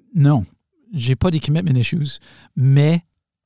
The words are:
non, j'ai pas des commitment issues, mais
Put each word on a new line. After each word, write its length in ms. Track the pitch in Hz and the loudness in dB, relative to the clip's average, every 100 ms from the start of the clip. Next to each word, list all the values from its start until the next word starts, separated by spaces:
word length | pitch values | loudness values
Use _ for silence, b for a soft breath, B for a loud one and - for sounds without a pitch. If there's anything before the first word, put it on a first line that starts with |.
| _ 214 | _ 0
non, 300 | 143 143 90 _ _ _ _ | 2 2 -2 _ _ _ _
j'ai 220 | 180 120 131 | -6 -4 -2
pas 160 | 185 | 0
des 80 | 160 | -2
commitment 360 | - 151 175 127 | -2 -2 0 0
issues, 420 | 113 170 147 - B B B - | 0 -4 -6 -10 B B B -2
mais 480 | 131 139 147 170 - _ _ _ | 2 4 2 0 -6 _ _ _